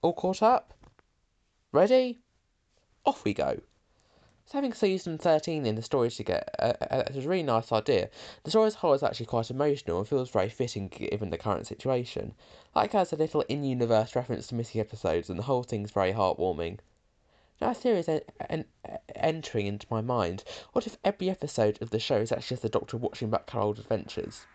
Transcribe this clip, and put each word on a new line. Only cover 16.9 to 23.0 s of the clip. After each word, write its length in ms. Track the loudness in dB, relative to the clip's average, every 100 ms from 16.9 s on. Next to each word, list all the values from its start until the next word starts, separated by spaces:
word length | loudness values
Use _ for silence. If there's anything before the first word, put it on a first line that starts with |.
| _ _ _ _ _ _ _
Now 80 | -4
a 60 | 0
series 340 | 0 0 2
en-, 120 | -2 -2 -14 -6
en-, 160 | -6 -6 _ -12 -12 -12
entering 540 | -2 0 0 -4 -2 -2
into 180 | -4 -4
my 100 | -4
mind, 420 | 0 0 0 -2 -10 -16 -4
what 160 | -4 -4
if 100 | -4
every 260 | -2 0 -2
episode 500 | -2 -4 2 2 2
of 120 | -2
the 80 | -4
show 180 | 2 0
is 140 | 2
actually 240 | -2 -4 -4
just 80 |
the 60 | 0
Doctor 280 | -2 -2
watching 320 | -4